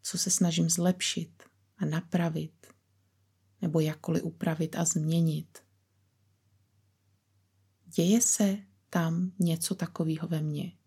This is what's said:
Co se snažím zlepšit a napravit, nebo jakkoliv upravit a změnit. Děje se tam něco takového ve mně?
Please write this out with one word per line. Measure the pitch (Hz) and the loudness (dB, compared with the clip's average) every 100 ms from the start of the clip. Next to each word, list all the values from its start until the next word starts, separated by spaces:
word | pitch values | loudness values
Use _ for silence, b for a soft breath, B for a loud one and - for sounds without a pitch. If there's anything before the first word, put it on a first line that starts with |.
Co | - 180 | -8 -4
se | - | -2
snažím | - 175 165 165 | 2 2 2 2
zlepšit | 165 175 185 - - 165 - - _ _ _ | 2 2 2 -2 -4 -8 -14 -20 _ _ _
a | |
napravit, | 151 156 170 175 170 160 156 _ - - _ _ _ _ _ _ _ _ | -2 -2 -2 0 0 -2 -8 _ -20 -20 _ _ _ _ _ _ _ _
nebo | 180 165 | 0 0
jakkoliv | 156 156 - 160 | 0 -2 -2 -2
upravit | 165 - 170 160 160 160 | -4 -4 -4 -2 -4 -2
a | |
změnit. | 165 170 156 165 165 156 - - _ _ _ _ _ _ _ _ _ _ _ _ _ _ _ _ _ _ _ _ _ _ - | 0 0 0 2 2 0 -6 -18 _ _ _ _ _ _ _ _ _ _ _ _ _ _ _ _ _ _ _ _ _ _ -6
Děje | - 170 226 | 0 4 4
se | - - 208 202 - _ _ | 4 2 2 0 -8 _ _
tam | 175 165 165 185 185 | 0 0 0 -2 0
něco | 175 165 - | 0 0 -2
takového | 185 170 - 160 156 165 | -4 -4 -2 -2 -2 -2
ve | 160 | -4
mně? | 151 147 - - | -2 -4 -8 -12